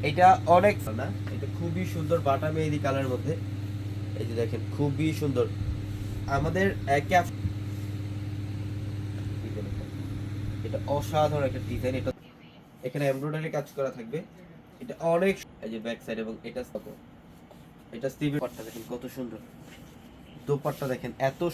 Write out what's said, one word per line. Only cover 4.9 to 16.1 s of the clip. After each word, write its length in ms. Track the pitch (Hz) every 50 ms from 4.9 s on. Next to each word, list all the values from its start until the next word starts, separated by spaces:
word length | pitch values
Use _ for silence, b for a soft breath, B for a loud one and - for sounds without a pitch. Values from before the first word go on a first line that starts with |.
| 139 139 156 156 156 -
সুন্দর 260 | 156 143 131 123 117 104 - - - - - - - - - - - - - - - - 139
আমাদের, 300 | 139 147 165 165 185 196 196
আহ, 300 | - - - 139 139 143 143 -
ক্যাপ-, 220 | 185 175 165 - - - - - - - - - - - - - - - - - - - - - - - - - - - - - - - - - - - - - - - - - - - - - - 104 101 101 - - - - - - - - - - - - - - - - - - -
এটা 120 | - 104 104 101 101 139
অসাধারণ 480 | 147 143 - - 151 151 147 147 147 139 127
একটা 120 | 127 127 - -
ডিজাইন। 260 | 123 113 127 127 131 131
এটা 100 | 131 135 127 - - - - - - - - - - - - - -
এখানে 180 | 127 - 147 143 139
এমব্রয়ডারি 380 | 131 135 139 151 151 156 156 160 -
কাজ 100 | 147 135 - -
করা 140 | 143 139 131 -
থাকবে, 220 | 123 113 113 131 160 196 - - - - - - - - - - -
এটা 120 | - - 147 - 160 165 170
অনেক, 200 | 170 185 196 190 - - - - - -
এই 60 | 110
যে 60 | 113 110 107
ব্যাক 120 | 117 117 - -
সাইড 140 | -